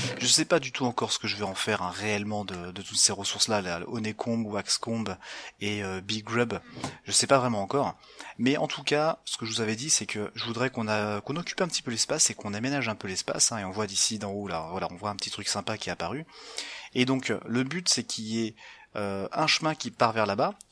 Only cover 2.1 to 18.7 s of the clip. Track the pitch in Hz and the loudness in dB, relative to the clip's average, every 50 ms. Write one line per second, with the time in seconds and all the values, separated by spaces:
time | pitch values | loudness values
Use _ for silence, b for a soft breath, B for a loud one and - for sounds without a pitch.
2.1 | 104 104 104 107 107 104 101 95 95 87 87 90 90 101 92 - 101 - - - | 0 0 0 -2 -2 -4 -4 -4 -6 -8 -8 -8 -8 -10 -8 -2 2 4 4 4
3.1 | 101 98 98 - - 101 - 117 110 101 92 90 85 85 87 - 120 117 107 107 | 4 2 -2 -2 0 2 2 4 4 2 2 0 -2 -4 -4 -4 -4 -2 -2 -2
4.1 | 107 - - 117 117 117 110 104 107 98 - - - - - 113 113 113 110 104 | -2 -2 -2 0 0 0 0 0 -2 -2 0 0 -2 -2 0 -2 -2 -2 -2 -4
5.1 | 92 - B B B B B B B B 101 104 104 104 101 95 95 95 95 101 | -6 -8 B B B B B B B B -4 -2 -2 -2 -2 -2 -4 -4 -4 -4
6.1 | 107 110 107 110 113 120 120 113 101 95 - B B B B B B B B - | -4 -4 -4 0 2 2 2 2 0 -6 -8 B B B B B B B B 0
7.1 | - - 120 - 139 131 123 123 113 101 98 - - 143 123 - - B B B | 2 4 6 8 6 6 6 6 2 2 0 2 2 4 4 2 0 B B B
8.1 | B B B B B B 120 131 143 165 160 147 - 147 135 - 147 147 156 160 | B B B B B B 4 4 4 4 2 0 -2 -4 -2 0 2 2 4 2
9.1 | 165 - - - - - 117 110 113 117 113 107 110 113 139 160 - - 107 - | 0 -2 -4 -8 -8 -6 -6 -4 -2 0 0 0 0 0 2 2 2 2 2 0
10.1 | - 104 104 - - 110 101 113 113 117 127 131 - 120 110 107 107 107 104 104 | -4 -4 -4 -4 -6 -6 -6 -4 -2 0 0 0 0 0 0 2 2 2 2 2
11.1 | 104 101 - - 143 170 170 - - - 185 165 - - - 127 113 110 - - | 0 -2 -2 -4 -4 -4 -4 -4 0 0 0 0 0 -2 -4 -2 -2 0 0 2
12.1 | - 156 - - 107 - - 104 101 107 120 135 143 139 120 113 104 - - 98 | 2 2 2 2 2 -2 -6 -4 -4 -2 -2 0 0 0 0 -2 -2 -4 -4 -6
13.1 | 92 - - - - - - - 117 110 98 92 95 107 107 98 98 - - - | -4 -4 -2 -2 2 4 4 2 2 0 -4 -4 -2 -2 -2 -2 0 0 0 2
14.1 | 113 101 107 98 98 104 101 95 85 - 160 - - 190 175 - 87 90 104 104 | 0 -2 -4 -4 -4 -4 -4 -4 -4 -4 -4 -4 -4 -4 -4 -4 -4 -4 -4 -4
15.1 | 104 98 - - - - 98 - - 101 95 - 110 - - - - - 85 85 | -4 -4 -6 -6 -6 -4 -2 -2 -2 -2 -2 -4 -4 -4 -4 -6 -4 -4 -4 -4
16.1 | 117 151 165 B B B B B B B B B B B B B B 127 123 131 | -4 -6 -8 B B B B B B B B B B B B B B 4 4 4
17.1 | 135 127 - - 107 - - 110 113 123 131 135 160 185 180 - - 123 110 - | 4 2 2 0 -2 -2 -2 -2 0 0 0 0 -2 -2 2 2 2 2 0 -4
18.1 | - - 110 107 113 113 113 107 107 B B B | -6 -6 -4 -2 -2 0 0 -2 -4 B B B